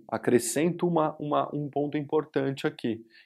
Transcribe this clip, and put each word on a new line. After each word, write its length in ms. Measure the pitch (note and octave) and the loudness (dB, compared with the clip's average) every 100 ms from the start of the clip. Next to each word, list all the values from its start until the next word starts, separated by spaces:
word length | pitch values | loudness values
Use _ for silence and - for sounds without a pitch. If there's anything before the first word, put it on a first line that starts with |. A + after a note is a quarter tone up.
| - | -6
acrescento 800 | A2 - B2 - C#3 E3+ E3+ F3+ | -4 4 4 4 0 0 0 2
uma, 300 | E3 D#3 - | 2 0 -2
uma, 340 | D3 C#3+ - | 0 0 0
um 160 | D3 D3 | -4 -4
ponto 300 | C#3 D3 D3 | -2 -2 -2
importante 680 | C#3 D#3 D3+ C#3 C3+ C#3 | 0 0 0 0 0 0
aqui, 400 | D#3 D3 B2 A2+ - - | -4 -2 -4 -4 -8 -20